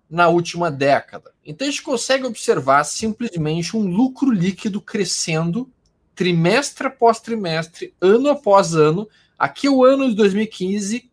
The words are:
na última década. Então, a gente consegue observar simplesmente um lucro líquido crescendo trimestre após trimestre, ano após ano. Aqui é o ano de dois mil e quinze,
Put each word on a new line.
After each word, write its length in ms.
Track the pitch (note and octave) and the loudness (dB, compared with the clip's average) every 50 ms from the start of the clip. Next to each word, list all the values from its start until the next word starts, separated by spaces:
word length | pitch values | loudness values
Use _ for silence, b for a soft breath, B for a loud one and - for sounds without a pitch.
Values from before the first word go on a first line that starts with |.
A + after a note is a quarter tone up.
| _ _ | _ _
na 160 | D#3 E3+ F3 | 0 2 4
última 460 | E3+ E3+ F3 E3+ - - E3+ F3 E3+ C#3+ | 4 4 2 0 -2 -4 -4 -4 -4 -2
década. 580 | C3 C#3 C#3 C#3 A#2 - - - - - - _ _ _ | 0 2 2 2 2 0 -4 -12 -20 -20 -20 _ _ _
Então, 240 | - D3+ D#3+ C4 D4 | -18 -12 -8 -6 -6
a 20 | |
gente 140 | C#4 C#4 - | -6 -6 -6
consegue 420 | D#4+ C#4 A3+ - - C4 C4+ C4 | -6 -6 -4 -2 -2 -2 -2 -2
observar 560 | B3+ G#3+ - - - A3+ D#3+ C3 C3+ C3+ C#3+ D3 | -4 -8 -6 -2 -2 -2 0 2 2 2 2 2
simplesmente 960 | D3 - - A3 A3 G#3+ - A#3+ A3+ - E3+ D3+ D3+ D#3 E3+ E3 E3+ - | 0 -4 -6 -6 -6 -6 -6 -8 -6 -6 -4 -4 -2 -2 -4 -4 -4 -4
um 100 | A3+ G#3+ | -4 -2
lucro 460 | F#3 E3+ F#3+ C4 C4 C4 - D4 C#4+ A#3 | -2 0 0 0 0 -2 -2 0 0 0
líquido 480 | F#3+ E3 F#3+ F#3+ - - A3 F#3+ G3+ | 2 0 -2 -2 -4 -6 -8 -8 -8
crescendo 920 | - - - G#3+ G3 F#3 - - - - D#3+ D#3+ E3 E3+ E3+ A3+ C4 - _ _ _ _ _ _ _ _ _ | -8 -8 -6 -6 -4 -4 -4 -6 -4 -4 -2 -2 -2 -2 -4 -6 -8 -10 _ _ _ _ _ _ _ _ _
trimestre 720 | - F#3+ F3+ F3 E3+ E3 F3 G#3 B3+ C#4+ - - - - C4+ | -4 -2 0 0 2 2 2 2 0 0 -2 -6 -8 -8 -8
após 320 | C4+ _ A#3 A#3 A3 - | -2 _ 2 2 2 2
trimestre, 760 | - - A#3 A3+ G3+ E3+ D#3+ D#3+ D#3+ - - - - - - _ | -2 -8 -8 -6 -4 -4 -4 -4 -6 -8 -12 -14 -16 -16 -8 _
ano 280 | - F#3 G#3 A#3+ C4+ D4 | 2 4 4 4 4 2
após 460 | C#4+ - - G#3 G3+ G3 F#3+ E3 E3 | 0 0 2 4 4 4 4 2 2
ano. 340 | D#3+ D3+ D#3 D#3 F#3 G#3+ G#3+ b b b b b _ | 2 4 4 2 0 -4 -8 b b b b b _
Aqui 300 | - A#3 - - - C#4+ | -4 -4 -2 -2 0 2
é 20 | |
o 140 | C#4 C4 B3+ | 4 4 6
ano 240 | B3+ C#4 C#4 C4+ C4 | 6 4 4 2 0
de 80 | A3 | 2
dois 180 | F#3+ A3 G3 F#3 | 2 2 2 2
mil 80 | G#3 A3 | 0 -2
e 60 | G#3+ | -4
quinze, 600 | - - F#3 F#3 G3+ G#3 G3+ F#3+ A3 A#3+ - _ | -6 -6 -6 -4 -4 -4 -4 -6 -6 -8 -10 _